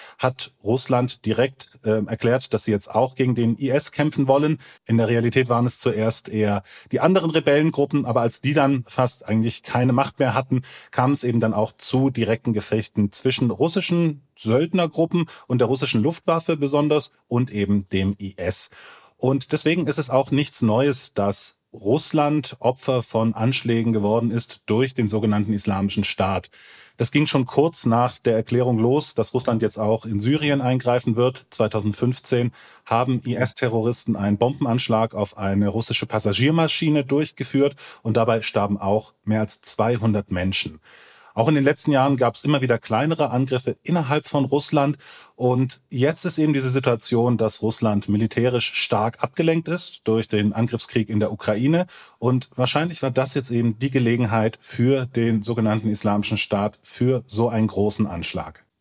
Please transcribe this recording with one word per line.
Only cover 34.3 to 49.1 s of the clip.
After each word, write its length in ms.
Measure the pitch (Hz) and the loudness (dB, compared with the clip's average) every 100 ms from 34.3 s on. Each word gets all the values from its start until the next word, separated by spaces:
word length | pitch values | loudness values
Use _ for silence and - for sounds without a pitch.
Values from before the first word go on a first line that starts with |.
| 104 | 2
Bombenanschlag 760 | 123 135 131 123 - 110 113 | 0 0 -2 -2 0 0 0
auf 220 | 104 101 - | -2 -6 -4
eine 320 | 98 98 101 | -2 0 0
russische 380 | 113 - 117 - | 0 -2 -2 -2
Passagiermaschine 1000 | 107 107 98 139 165 160 - 160 151 | -2 0 2 2 2 2 0 2 0
durchgeführt 720 | 131 143 156 - 131 139 139 - - - | 0 -2 -2 -6 -2 2 2 0 -20 -10
und 140 | 117 117 | -2 0
dabei 240 | 117 113 | 2 0
starben 380 | - 107 101 101 | 0 -2 0 -2
auch 340 | 98 110 - _ | 0 0 -2 _
mehr 160 | 101 110 | -2 -2
als 200 | 107 - | -2 -4
zweihundert 720 | - - 113 117 110 104 - | -4 0 0 0 0 0 -2
Menschen. 500 | 92 92 - - 78 - - - - - | -4 -2 -2 -4 -10 -20 -20 -20 -20 -10
Auch 120 | - 135 | 0 2
in 80 | |
den 80 | 151 | 4
letzten 300 | 139 151 156 | 2 2 2
Jahren 240 | 135 139 131 | 2 4 4
gab's 260 | 175 - | 2 0
immer 200 | 143 147 | 0 0
wieder 160 | 127 117 | 2 0
kleinere 520 | - 113 156 160 143 | 0 0 0 0 0
Angriffe 460 | 123 135 127 123 - | 0 0 -2 -2 -6
innerhalb 420 | - 165 135 151 - | -2 -2 0 -2 0
von 180 | 143 | -2
Russland. 540 | 131 147 - 151 139 - - - - - | 0 0 2 2 0 -2 -10 -20 -20 -2
Und 440 | 123 127 131 - - | 0 2 -2 -6 -8
jetzt 360 | 123 139 165 | -2 0 0
ist 120 | 175 156 | 0 2
eben 160 | 151 | 2
diese 160 | 139 131 | 2 2
Situation, 680 | 135 131 113 - 117 120 113 | 0 2 0 0 2 2 2
dass 260 | 110 - | 0 0
Russland 460 | 110 - 110 101 - | -2 0 0 0 0
militärisch 640 | 104 113 120 123 120 - | 0 0 0 0 0 0
stark 480 | - - 104 113 | -2 0 0 -2